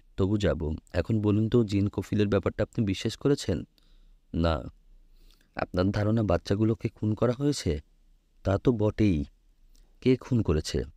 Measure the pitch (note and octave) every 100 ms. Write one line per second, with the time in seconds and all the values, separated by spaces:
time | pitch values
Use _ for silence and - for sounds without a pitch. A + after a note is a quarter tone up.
0 | - - F#2+ G#2+ G2 D2 D#2 D#2 - F2
1 | E2+ A2 G#2 G2+ A2 B2 A2 G2+ G2+ -
2 | G2 G#2 G#2 G2+ - - G#2+ - G#2+ F#2+
3 | A2+ - C#3 C#3+ - F2+ - _ _ -
4 | - _ _ D#2+ E2+ D#2 - - _ -
5 | _ - - _ _ - - F2 F#2+ G#2
6 | G#2 A2+ G#2 F2 - G#2 A2 A2+ - -
7 | G#2+ G#2+ A#2+ B2 C#3+ C#3+ - D2+ - _
8 | _ _ _ _ - G2 - A#2+ G#2+ -
9 | G#2+ D#2+ C#2 _ _ _ _ - _ _
10 | B2 B2+ - B2 G2+ D#2 - C#2+ B1